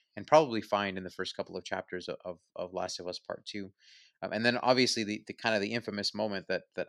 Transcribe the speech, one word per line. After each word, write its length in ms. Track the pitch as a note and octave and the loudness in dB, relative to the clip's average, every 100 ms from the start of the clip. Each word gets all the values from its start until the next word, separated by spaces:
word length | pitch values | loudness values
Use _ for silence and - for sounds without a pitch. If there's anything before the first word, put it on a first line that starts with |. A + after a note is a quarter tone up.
| _ - | _ -10
and 80 | G2+ | 6
probably 360 | D3+ D3 A2 | 8 8 0
find 360 | - G2+ G2+ F#2+ | 0 0 0 -4
in 60 | |
the 80 | F#2 | -8
first 260 | - F#2 - | -6 -6 -4
couple 180 | F2+ F#2 | -6 -6
of 80 | |
chapters 440 | - F#2+ - F2+ F2 | -6 -6 -6 -8 -6
of, 80 | - F2+ | -8 -8
of, 140 | F2 _ F2+ | -12 _ -8
of 180 | F2+ | -6
Last 260 | F2+ F2+ - | -4 -4 -6
of 80 | F2+ | -8
Us 120 | F2 | -8
Part 260 | - - - | -8 -12 -10
Two. 260 | G#2 F#2+ _ - - - - | -10 -10 _ -20 -20 -20 -10
Um, 100 | F#2+ | -6
and 140 | G#2+ A#2+ | 2 2
then 120 | A#2+ | 2
obviously 440 | B2 B2+ B2 - | 4 6 4 2
the, 180 | G#2 G#2+ - | -2 -4 -8
the 60 | |
kind 200 | - A#2 | -4 0
of 80 | A2 | 2
the 120 | G#2 | 2
infamous 420 | A#2 A2 G2+ G2+ G#2 | -2 -4 -2 -2 -2
moment 320 | A2 G2 D#2+ | -2 -2 -2
that, 140 | F#2 - | -4 -4
that 100 | - | -8